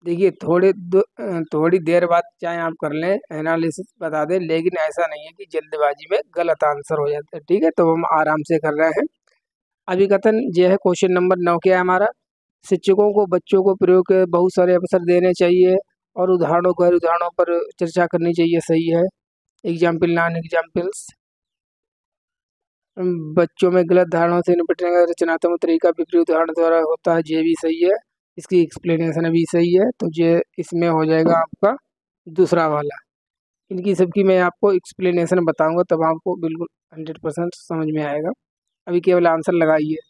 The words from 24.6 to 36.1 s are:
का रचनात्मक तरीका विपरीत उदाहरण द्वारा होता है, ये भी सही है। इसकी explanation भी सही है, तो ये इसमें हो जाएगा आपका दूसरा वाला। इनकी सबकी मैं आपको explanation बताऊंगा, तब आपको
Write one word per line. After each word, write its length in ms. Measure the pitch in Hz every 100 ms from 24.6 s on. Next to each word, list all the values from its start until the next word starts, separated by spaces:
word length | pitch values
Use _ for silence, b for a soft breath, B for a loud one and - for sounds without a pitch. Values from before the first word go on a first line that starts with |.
| 170 165 180
का 140 | 175
रचनात्मक 580 | 175 165 170 165 170 175
तरीका 280 | 165 165 175
विपरीत 400 | 165 165 170 165
उदाहरण 160 | 160 165
द्वारा 320 | 160 165 165
होता 380 | 160 165 - 165
है, 60 | 156
ये 160 | 160
भी 100 | 160
सही 300 | 165 165 165
है। 80 | 175 220 _ _ _ -
इसकी 240 | - 180
explanation 680 | 160 - 175 165 165 160 165
भी 160 | 165 165
सही 280 | 175 175
है, 180 | 180 220
तो 320 | - 180 160
ये 180 | 165 170 - -
इसमें 280 | 165 170 170
हो 180 | 160 156
जाएगा 320 | 160 165 165
आपका 400 | 165 - 202 277 _ _ _ _ -
दूसरा 400 | 160 175 170 160
वाला। 300 | 147 147 - _ _ _ _ _ _ _
इनकी 240 | 185 185 180
सबकी 280 | 180 185
मैं 160 | 190 185
आपको 340 | 180 - 202
explanation 680 | 185 - - 185 175 170 185
बताऊंगा, 440 | 165 151 156 165
तब 200 | 180 160
आपको 320 | 160